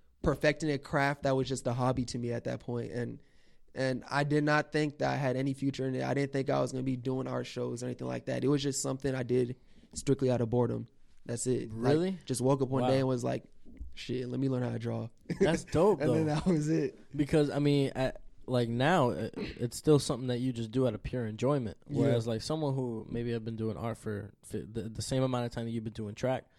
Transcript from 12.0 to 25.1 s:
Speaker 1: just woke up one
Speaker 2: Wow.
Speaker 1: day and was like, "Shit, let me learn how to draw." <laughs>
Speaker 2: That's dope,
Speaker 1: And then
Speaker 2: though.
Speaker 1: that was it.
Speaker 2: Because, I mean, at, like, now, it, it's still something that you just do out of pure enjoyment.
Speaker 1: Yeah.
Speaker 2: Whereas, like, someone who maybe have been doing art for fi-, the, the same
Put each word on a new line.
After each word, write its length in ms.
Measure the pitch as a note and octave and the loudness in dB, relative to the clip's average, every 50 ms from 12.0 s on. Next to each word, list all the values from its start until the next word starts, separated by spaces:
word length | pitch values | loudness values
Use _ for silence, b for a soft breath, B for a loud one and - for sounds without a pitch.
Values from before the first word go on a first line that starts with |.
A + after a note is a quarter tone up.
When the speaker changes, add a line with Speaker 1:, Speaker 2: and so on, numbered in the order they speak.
| F3 F#3+ F#3+ E3 - | 4 0 -2 -4 -4
Speaker 1:
just 160 | - C3 A#2 | -4 -2 0
woke 200 | B2 C3 C#3+ C3 | 2 2 4 2
up 80 | C3+ - | 2 0
one 140 | C3+ C3 B2 | 0 0 2
Speaker 2:
Wow. 60 | B2+ | 4
Speaker 1:
day 100 | C3+ C3+ | 4 4
and 80 | C3 C3 | 4 2
was 160 | C3 B2 A#2+ | 0 0 0
like, 200 | B2 B2+ B2 - - - - - - - - - - - | -2 -2 -4 -6 -10 -18 -20 -18 -18 -14 -12 -12 -12 -12
"Shit, 320 | - - - A#2+ B2+ B2+ B2 | -10 -6 -4 -4 -4 -4 -4
let 100 | B2 B2+ | -2 -2
me 100 | C3+ C3+ | 0 0
learn 140 | C3 B2 B2 | 0 0 -2
how 80 | A#2+ | -2
to 80 | A#2 A#2 | -2 -4
draw." 300 | A2+ A#2 A2+ A2+ A2+ A2+ - - - | -4 -4 -4 -4 -6 -8 -10 -14 -10
<laughs> 140 | - F3 - | -8 0 4
Speaker 2:
That's 220 | - E3+ E3 D#3+ - | 4 4 4 2 0
dope, 360 | - - D3 F3 G#3+ G3 - | 0 2 4 6 6 6 4
Speaker 1:
And 120 | C#3+ - A#2+ | 4 2 4
then 120 | D#3+ D#3+ D3+ | 4 2 2
Speaker 2:
though. 80 | D3 | 0
Speaker 1:
that 100 | D#3 - | 2 2
was 240 | F#3+ F3 D3+ D3+ D3+ | 2 2 4 2 2
it. 300 | D#3+ D#3+ D3 B2+ - - - - - | 2 2 2 0 -2 -8 -14 -6 -2
Speaker 2:
Because, 340 | C#3+ D3 C#3 - D#3 D3 C#3 | -2 0 4 4 4 4 4
I 100 | - C#3 | 2 2
mean, 320 | D3 D3 C#3+ C#3+ C#3 C3 - | 4 4 4 4 4 2 0
at, 240 | - C3 - - - - - - - - | 0 -2 -2 -2 -6 -12 -16 -16 -14 -6
like, 220 | - B2 B2 A#2+ A#2 | -2 0 0 2 0
now, 440 | A#2 A#2+ C3 D3+ F#3 F3 C3 A#2+ | 0 2 4 4 6 6 4 4
it, 220 | F2+ D2 A2 - - - | 2 0 -4 -6 -6 -6
it's 400 | - - - - B2 A#2+ - - | -8 -8 -6 -4 -6 -6 -6 0
still 220 | - D#3 D3+ C#3 | 4 6 6 6
something 280 | - - D3 A2+ C3 B2 | 6 2 -2 -2 -2 -2
that 120 | B2 A#2+ | -2 0
you 100 | B2+ C3 | 0 -2
just 180 | B2 A#2 A#2 A2 | -2 -2 -4 -2
do 160 | A2 C3 C3 | 0 2 2
out 80 | B2 G#2 | 2 0
of 80 | - | -2
pure 240 | - - - B2+ A#2 | -6 -6 -4 -4 -4
enjoyment. 520 | G#2+ G#2+ A2 A#2 C3 D3 C#3 A#2+ G2+ - - - - | -4 -4 0 0 2 2 2 0 -4 -6 -10 -10 -4
Speaker 1:
Yeah. 140 | C#3+ C#3 | 0 2
Speaker 2:
Whereas, 260 | - - A#2+ A#2 A2 A#2 | 4 4 4 2 2 0
like, 140 | A2+ A2 | -2 -2
someone 340 | - - D#3 D#3+ D#3 C#3 C3+ | -2 -2 -2 0 0 0 0
who 320 | C3+ B2+ A#2+ A2+ A2 - - | -2 -2 -2 -4 -6 -6 -6
maybe 220 | - A#2 A#2+ A#2+ | -4 -4 -2 -2
have 140 | A#2 A#2 A2 | -2 -4 -4
been 100 | A2+ A2+ | -6 -6
doing 220 | A2 A2 A2 G#2 - | -4 -4 -4 -4 -4
art 200 | A2+ A#2 A2 - | -4 -6 -6 -6
for 360 | - A2 G#2+ G2+ G#2 G2+ - _ - | -6 -6 -6 -6 -8 -10 -14 _ -12
fi-, 220 | - - G#2 - F#2+ | -8 -8 -8 -8 -6
the, 120 | A2 A#2 F#2 A2+ | -6 -6 -6 -6
the 120 | A2 A2 | -6 -8
same 220 | G#2+ - | -4 -2